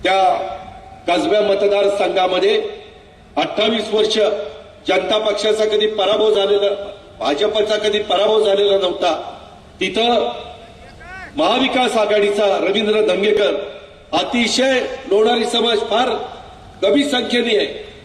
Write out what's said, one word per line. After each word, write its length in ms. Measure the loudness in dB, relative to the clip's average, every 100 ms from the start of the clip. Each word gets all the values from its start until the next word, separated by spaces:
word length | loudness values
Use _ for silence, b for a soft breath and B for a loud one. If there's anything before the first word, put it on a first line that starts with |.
त्या 440 | 2 2 2 2 -4 -8 -14 -18 -20 -10 -2
कसब्या 340 | -2 2 2
मतदारसंघामध्ये 1300 | 2 2 2 4 2 2 0 2 0 2 2 2 -2 -10 -18 -20 -20 -20 -10 -4
अठ्ठावीस 500 | -2 0 0 0 -2
वर्ष 260 | 0 2 2 0 0 -6 -12 -20 -12 -2
जनता 300 | 0 2 0
पक्षाचा 480 | 0 0 0 2 2
कधी 220 | 2 0
पराभव 460 | 0 0 2 2
झालेला, 580 | 2 2 2 2 -2 -8 -14 -20 -6
भाजपचा 580 | -4 0 0 0 0 0
कधी 220 | 0 -2
पराभव 460 | -2 0 2 2 2
झालेला 320 | 2 2 2
नव्हता. 600 | 0 0 -2 -2 -6 -14 -20 -20 -20 -6
तिथं 500 | -4 0 2 2 0 -6 -14 -18 -20 -20 -20 -20 -18 -16 -12 -2
महाविकास 600 | 0 0 0 0 0 0
आघाडीचा 600 | 2 2 2 2 0 2
रवींद्र 480 | 0 0 0 2 2
धंगेकर, 480 | 2 2 2 2 -2 -6 -14 -20 -20 -4
अतिशय 680 | -4 -2 -2 0 0 2 0 -2 -8 0
लोणारी 380 | 2 4 2 0
समाज 340 | 0 0 0
फार 300 | 0 0 0 -2 -8 -14 -20 -20 -20 -2
कमी 220 | 2 2
संख्येने 540 | 2 -2 0 -2 2 0
आहे. 300 | -2 -6 -14 -20